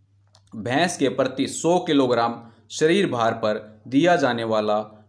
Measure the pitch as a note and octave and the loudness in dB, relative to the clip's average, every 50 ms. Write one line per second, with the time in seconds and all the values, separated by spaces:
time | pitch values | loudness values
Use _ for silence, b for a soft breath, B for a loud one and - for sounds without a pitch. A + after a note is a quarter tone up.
0 | _ _ _ _ _ _ _ _ _ _ - A2+ F#2+ A2+ B2 D3 E3+ F3+ - - | _ _ _ _ _ _ _ _ _ _ -14 -10 -6 -4 -2 -2 -2 -2 -2 -2
1 | C#3 B2+ A2+ C3+ C3 C3 C3 - C3 A2+ - - - D#3+ F3 F3+ F3 E3 D3+ C#3 | -2 0 0 0 -2 -2 -2 -4 -4 -4 -6 -4 -2 0 0 0 0 0 2 2
2 | C3+ A#2+ B2 A2+ A#2 A#2 A#2+ - - B B B B B - - D#3 D#3+ F3 G3+ | 2 2 2 2 0 0 -2 -6 -12 B B B B B -4 0 2 2 2 2
3 | F#3+ C#3+ B2 A#2+ A2+ A#2 A2+ - - G#2+ G#2+ G#2+ - - - - - A#2+ B2 C#3 | 2 0 0 0 0 0 0 0 -2 -2 -2 -4 -6 -12 -20 -20 -10 -2 0 2
4 | E3 F3 F3 D#3+ C#3 B2+ A#2 A#2 A#2 A2+ A2 G#2+ G#2 G#2+ G#2 G#2+ A2 - - - | 4 4 4 4 2 0 0 -2 -2 -2 0 0 0 0 0 -2 -2 -6 -12 -20
5 | - | -20